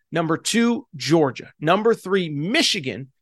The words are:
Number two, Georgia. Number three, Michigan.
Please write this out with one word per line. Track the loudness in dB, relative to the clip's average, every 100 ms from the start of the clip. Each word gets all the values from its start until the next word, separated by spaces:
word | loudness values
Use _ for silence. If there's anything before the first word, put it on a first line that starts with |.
| _
Number | -4 -2 -2
two, | 0 0 2 0 -6
Georgia. | -10 0 2 2 0 -12 _
Number | 0 2 2
three, | 0 0 -2 -2
Michigan. | -4 -2 0 0 -2 -6 -8 -12 _